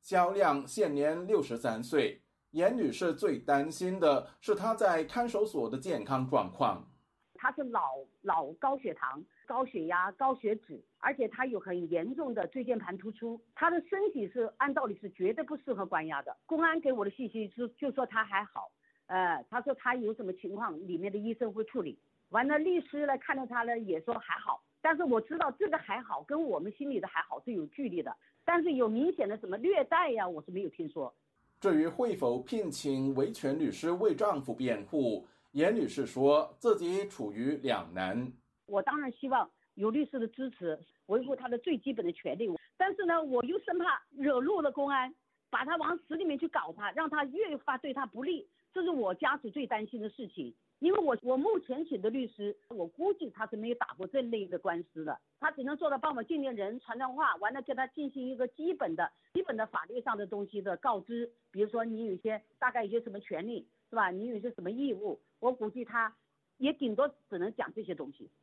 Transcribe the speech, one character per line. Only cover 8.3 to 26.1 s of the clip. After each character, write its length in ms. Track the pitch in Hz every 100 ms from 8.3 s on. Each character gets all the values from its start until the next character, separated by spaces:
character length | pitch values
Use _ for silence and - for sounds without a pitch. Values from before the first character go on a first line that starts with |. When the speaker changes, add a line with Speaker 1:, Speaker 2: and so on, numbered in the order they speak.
| 165 143
Speaker 2:
高 240 | 165 269 269
血 160 | 247
糖、 300 | 156 131 135 170 _ -
高 200 | 247 262
血 200 | 214 160
压、 260 | 175 185
高 220 | 196 269 254
血 200 | 214 214
脂， 280 | - 147 _ _
而 180 | - -
且 120 | -
他 180 | - 262
有 140 | 214
很 300 | 190 180 165
严 240 | 170 180 269
重 180 | 285
的 120 | 214 175
椎 160 | 269
间 140 | 240 226
盘 200 | 190 185
突 140 | 196
出， 280 | 220 233 226 _ -
他 140 | 330
的 120 | 339 339
身 240 | 392 415
体 160 | 277 190
是 240 | 240 226 -
按 160 | 277
道 120 | 277 214
理 120 | 196
是 100 | 202
绝 220 | - 185
对 100 | 226
不 120 | 269 302
适 160 | -
合 120 | 202 185
关 200 | 170 156
押 140 | 143
的。 120 | 139 - -
公 160 | 320
安 180 | 330 320
给 100 | 302
我 140 | 247 202
的 60 |
信 180 | - 233
息 180 | 226 208
就， 180 | - 240
就 220 | _ 285
说 140 | 269 247
他 200 | 226 208
还 180 | 196
好， 280 | 208 - 95 _ _ _ _
呃， 380 | 185 180 156 -
他 120 | 233
说 120 | 247 262
他 200 | - 254
有 180 | 214 220
什 80 |
么 100 | 202
情 220 | 185 180 196
况， 200 | 220 156 185
里 100 | 170
面 140 | 196
的 60 | 202
医 160 | 214 226
生 180 | 226
会 100 | 208 220
处 160 | 254
理。 180 | 165 - _ _ _
完 180 | 208 262
了， 120 | 302
律 220 | 320 349
师 240 | 269 294 285
呢 120 | 269
看 180 | - 269
到 80 | 247
他 180 | 240
呢 140 | 233 233
也 220 | 208 160
说 120 | 160 240
还 220 | - -
好， 240 | - - _ _
但 160 | 311 311
是 60 |
我 180 | 330 233
知 160 | 220 320
道 120 | 302
这 160 | - 403
个 80 | 311
还 240 | - 214
好 200 | 233